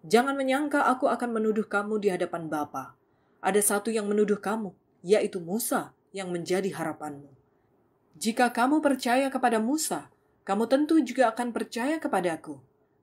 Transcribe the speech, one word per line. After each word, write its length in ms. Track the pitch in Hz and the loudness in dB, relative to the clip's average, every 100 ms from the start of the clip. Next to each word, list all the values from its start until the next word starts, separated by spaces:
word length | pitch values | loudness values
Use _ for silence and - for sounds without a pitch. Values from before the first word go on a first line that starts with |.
Jangan 320 | 160 214 262 277 | 4 2 4 0
menyangka 480 | 262 262 294 294 254 | 0 0 0 2 2
aku 220 | 254 285 | 2 2
akan 320 | 240 240 226 | 0 -2 0
menuduh 240 | 220 214 | 0 0
kamu 340 | 208 202 208 214 | 0 -2 -2 0
di 140 | 202 | 0
hadapan 400 | 180 175 170 160 | 0 -4 -4 -6
Bapa. 480 | 151 - 135 127 _ _ _ _ _ | -4 -4 -8 -12 _ _ _ _ _
Ada 240 | 190 202 | 0 2
satu 240 | 202 202 202 | 2 0 0
yang 160 | 226 | -2
menuduh 320 | 202 208 208 202 | 0 2 2 0
kamu, 400 | 190 226 202 - _ _ | -2 -4 -6 -12 _ _
yaitu 400 | 175 208 208 190 | 0 2 2 -6
Musa 560 | 165 208 - 247 143 _ _ | -6 -6 -2 -4 -4 _ _
yang 160 | 196 185 | -10 -6
menjadi 400 | 175 165 185 190 151 | -6 -2 0 -2 -4
harapanmu. 560 | 160 151 151 143 139 - _ _ _ _ _ _ _ - | -8 -6 -10 -12 -18 -20 _ _ _ _ _ _ _ -6
Jika 320 | 220 226 247 | -4 2 0
kamu 320 | 240 254 302 | 2 2 4
percaya 480 | 302 262 247 247 277 | 2 0 2 2 2
kepada 240 | 269 247 226 | 0 2 2
Musa, 560 | 220 302 - 160 - _ _ _ | 0 -2 -2 -6 -8 _ _ _
kamu 240 | - 196 233 | -4 0 2
tentu 320 | 269 302 320 | 2 4 4
juga 320 | 240 247 240 | 4 2 2
akan 240 | 226 240 226 | 2 -4 -4
percaya 400 | - 233 254 311 | -6 -4 -2 -2
kepadaku, 640 | 294 214 175 160 - 143 _ _ _ _ | 0 0 0 -4 -8 -16 _ _ _ _